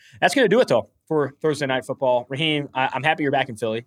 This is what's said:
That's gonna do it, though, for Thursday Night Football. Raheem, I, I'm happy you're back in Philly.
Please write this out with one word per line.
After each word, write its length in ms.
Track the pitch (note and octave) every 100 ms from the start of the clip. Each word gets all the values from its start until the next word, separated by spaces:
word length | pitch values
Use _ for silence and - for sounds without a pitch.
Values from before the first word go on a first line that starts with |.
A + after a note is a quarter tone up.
| - G#2+
That's 140 | F3+
gonna 140 | C#4 G#3+
do 140 | A3+
it, 60 | A#3+
though, 220 | A#2+ - _ -
for 280 | D#3 C3+ -
Thursday 260 | D#3 D3 C#3
Night 180 | C3 -
Football. 400 | - C3 B2 A#2+
Raheem, 420 | C3+ D#3+ D3+ C#3+
I, 160 | C3 C3
I'm 100 | C3
happy 180 | D3+ D#3
you're 100 | C#3+
back 180 | C#3 B2+
in 60 | A2
Philly. 280 | A2+ A2+